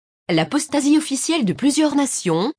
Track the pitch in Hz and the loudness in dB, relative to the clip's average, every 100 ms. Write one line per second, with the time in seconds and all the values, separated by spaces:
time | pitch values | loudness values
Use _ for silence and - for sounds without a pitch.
0 | _ _ - 165 160 294 - 285 277 302 | _ _ -2 0 0 -2 -2 0 4 2
1 | 302 269 - 330 214 143 269 285 302 285 | 2 -6 -2 -2 0 0 0 2 2 2
2 | 277 - 180 160 214 | -2 -2 -2 0 -2